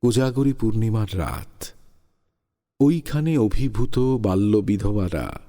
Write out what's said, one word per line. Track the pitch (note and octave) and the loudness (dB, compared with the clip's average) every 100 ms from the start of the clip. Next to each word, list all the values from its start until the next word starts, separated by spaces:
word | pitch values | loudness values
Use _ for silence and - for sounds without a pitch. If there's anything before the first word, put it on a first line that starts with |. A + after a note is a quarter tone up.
কোজাগরী | B2 A#2 C3 B2+ C3+ | 2 2 2 2 0
পূর্ণিমার | C3+ A2+ A2 A2 G#2+ G#2+ F#2+ | 2 0 2 0 0 -2 -4
রাত। | D2 - - - - - - _ _ _ _ _ _ _ _ _ | -4 -6 -12 -16 -18 -18 -20 _ _ _ _ _ _ _ _ _
ওইখানে | C#3+ E3+ - D3 D#3 D#3 | 2 2 -2 -4 0 2
অভিভূত | G#2+ - C3+ G#2+ B2 B2+ | 2 2 0 0 0 0
বাল্য | B2+ C3 G#2 F#2 G#2 G#2+ | 0 0 0 2 2 2
বিধবারা | G2+ G#2 G#2 G#2 F#2 E2 B1 - | 2 0 0 0 -2 -4 -6 -10